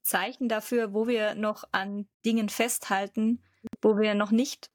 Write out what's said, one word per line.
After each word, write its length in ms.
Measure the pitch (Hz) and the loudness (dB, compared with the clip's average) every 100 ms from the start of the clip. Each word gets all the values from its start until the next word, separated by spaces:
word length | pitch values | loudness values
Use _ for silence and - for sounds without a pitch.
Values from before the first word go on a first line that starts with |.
Zeichen 460 | - 185 202 262 240 | -2 -2 -2 -4 -2
dafür, 440 | 220 214 240 220 | -2 0 -2 0
wo 120 | 202 226 | -2 0
wir 280 | 233 214 | 0 0
noch 300 | 202 214 214 - | -2 -4 -4 -4
an 340 | 190 196 202 202 _ | -4 -4 -8 -10 _
Dingen 240 | 226 226 208 | 0 0 0
festhalten, 920 | - 240 - - 196 202 - 220 240 _ _ 220 - | 0 -2 -2 -2 -2 -2 0 0 0 _ _ -16 2
wo 160 | 214 208 | 4 4
wir 160 | 214 | 2
noch 160 | 208 208 | 2 2
nicht 400 | 226 285 - - | 2 2 -4 -16